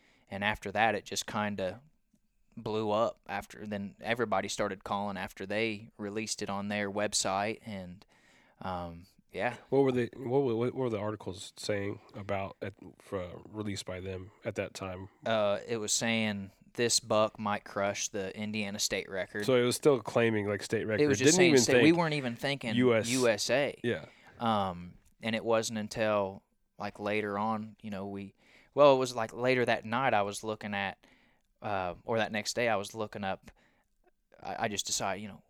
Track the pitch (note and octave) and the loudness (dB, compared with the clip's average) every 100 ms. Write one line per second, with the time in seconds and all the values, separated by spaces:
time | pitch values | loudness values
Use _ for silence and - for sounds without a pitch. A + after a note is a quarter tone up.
0 | _ _ - G2 G#2 G#2+ G2+ G2+ A2+ G#2 | _ _ -10 -2 -2 -2 -2 2 4 2
1 | - G2 - A2 G#2 G2+ F#2+ A2+ D3+ _ | -2 -6 -4 -2 -2 -2 -4 -6 -14 _
2 | _ _ _ _ _ - A2+ A2 A2 G#2 | _ _ _ _ _ -10 -4 -2 2 2
3 | A2+ - - G2+ - - G#2+ G2+ G2+ - | 2 -2 -8 -8 -8 -12 -6 -6 -6 -6
4 | - A#2+ A2 F#2+ G2+ - G#2 G2 - G2+ | -4 0 0 0 -2 -2 -4 -4 -4 -4
5 | G#2 F#2+ G2+ - F#2+ G#2 A2+ G#2 A2+ - | -4 -6 -8 -8 -4 0 0 -2 -10 -10
6 | G#2 G#2 A2 - G2+ G2 G2+ G#2 G2+ G2+ | -6 -6 -6 -6 -4 -4 -2 -2 -2 -2
7 | G#2 - G2+ F#2+ G#2 A2 - G2+ F2+ F2+ | -2 0 0 0 0 -4 -8 -10 -10 -14
8 | _ _ _ _ _ - F#2+ F2+ E2+ E2+ | _ _ _ _ _ -12 -8 -6 -8 -12
9 | F2+ _ _ F2+ A#2+ B2 - C3+ C3+ B2 | -20 _ _ -4 -4 -6 0 2 4 2
10 | A#2 - B2+ C3+ C3+ A2+ B2 C3 B2+ G#2+ | -2 -4 0 2 2 0 0 -2 -2 -2
11 | G#2 G#2+ - F#2 - - - G2+ G2+ G#2 | -4 -6 -8 -10 -12 -8 -4 -2 -4 -8
12 | - - G2 G2 G2 - G2+ - - - | -14 -12 -6 -4 -6 -8 -12 -12 -18 -20
13 | - G2 F2 E2+ - G#2 G#2 F#2+ - F#2 | -8 -6 -6 -12 -12 -8 -6 -6 -8 -8
14 | F#2+ F#2 F#2 - A#2 G#2+ F#2+ - F#2+ F#2 | -6 -8 -10 -10 -6 -4 -4 -6 -8 -8
15 | G2 _ A2+ A2 G#2 G2+ - A2+ G#2 - | -12 _ 0 2 2 0 -2 -4 -2 0
16 | A#2 A2+ A2 G2+ F#2+ - - - A#2+ - | 2 2 0 -2 -8 -14 -8 0 2 2
17 | A2+ G#2+ G#2+ - G#2 G2+ - G#2 G2+ G2 | 2 4 4 0 -2 -2 -2 0 0 0
18 | - G#2 F#2+ G#2+ G#2+ G#2+ G2+ G#2 - G2 | -4 -4 -6 -6 -6 -4 -4 -2 -2 -2
19 | - F#2+ - G#2+ G#2 B2+ B2 A#2 D#3 B2+ | -4 -4 -4 -2 2 4 4 4 4 4
20 | - B2 A#2 G#2+ G2+ G2+ - A2 G2+ G#2+ | 2 2 4 2 0 -2 -2 -2 0 2
21 | D3 C3+ C3 F3+ F3 C3+ A#2 B2 D3+ E3+ | 4 6 6 6 8 6 6 8 8 6
22 | E3 D3+ B2+ A2+ C#3 C#3 A#2+ A#2+ B2 A2+ | 2 -2 -4 -4 -4 -2 -2 4 4 4
23 | G#2+ C3 A#2+ G#2 - B2+ C3 - A#2+ F2+ | 2 2 2 2 2 2 0 -2 -2 -2
24 | D2 - - - A#2 G#2 F#2+ F2 F2 - | -6 -18 -20 -4 0 2 0 -4 -12 -18
25 | _ _ A2+ A2 A2+ A2+ A2 A2 G#2+ A#2+ | _ _ -4 -2 2 2 0 -4 -4 0
26 | G#2+ G#2 F#2+ G2 _ _ _ - G#2 - | 2 2 0 -6 _ _ _ -10 -10 -6
27 | G#2 G#2+ G#2 G2+ A2 A2 A2 G#2 A2 G2 | -2 0 0 0 0 -2 -6 -14 -10 -8
28 | G2+ G2 G2 - _ - _ C3+ C#3+ C3 | -8 -8 -12 -16 _ -20 _ 8 8 8
29 | B2+ B2 A2 - B2 B2+ A#2 A2+ A2 A#2 | 4 -2 -4 0 2 4 4 2 0 0
30 | C3+ G#2+ G2+ G2 A2 G#2+ G#2+ G2+ G2 - | 4 4 2 -2 -6 -6 -4 -2 -4 -6
31 | - _ _ _ _ - A2+ G2 F2+ E2+ | -16 _ _ _ _ -12 -4 -2 -2 -4
32 | - A2+ G2 G#2+ G#2 - A#2+ G#2 G2+ A2 | -2 0 0 -2 -4 0 0 0 -2 -6
33 | G#2+ A2 G2 F#2 - - _ _ _ _ | -8 -6 -6 -6 -10 -20 _ _ _ _
34 | _ _ _ - - - A2+ G2+ - - | _ _ _ -16 -10 -4 -4 -4 -4 -2
35 | G#2 F#2+ G#2+ - | -2 -4 -8 -16